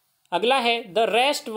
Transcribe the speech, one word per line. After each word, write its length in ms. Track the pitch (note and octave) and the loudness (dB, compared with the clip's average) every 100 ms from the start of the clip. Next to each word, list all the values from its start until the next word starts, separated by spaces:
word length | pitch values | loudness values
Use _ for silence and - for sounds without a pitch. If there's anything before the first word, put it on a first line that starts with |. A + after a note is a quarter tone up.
| _ _ - | _ _ -6
अगला 260 | F3 A3 C4+ | -2 0 2
है, 340 | A#3+ A#3 A#3+ | 2 -2 -2
The 120 | F3 A3 | -2 0
rest 400 | G#3 C4+ C#4+ - | 2 2 0 -4